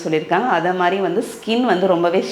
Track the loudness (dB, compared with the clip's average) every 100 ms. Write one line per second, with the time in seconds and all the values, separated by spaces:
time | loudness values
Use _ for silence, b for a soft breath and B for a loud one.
0 | -2 -2 0 0 2 0 0 0 0 0
1 | -2 -2 -4 -6 -2 0 2 2 2 2
2 | 2 0 -2